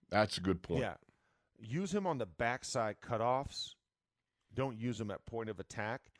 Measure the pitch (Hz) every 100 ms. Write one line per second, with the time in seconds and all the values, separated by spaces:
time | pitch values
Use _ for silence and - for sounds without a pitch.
0 | - 104 107 - 92 90 - 80 110 -
1 | _ _ _ _ _ _ 113 147 196 202
2 | 190 143 101 80 117 127 - 131 110 104
3 | - 113 117 131 143 - - - _ _
4 | _ _ _ _ _ 101 135 110 120 113
5 | 107 92 - 113 110 95 95 - 107 131
6 | -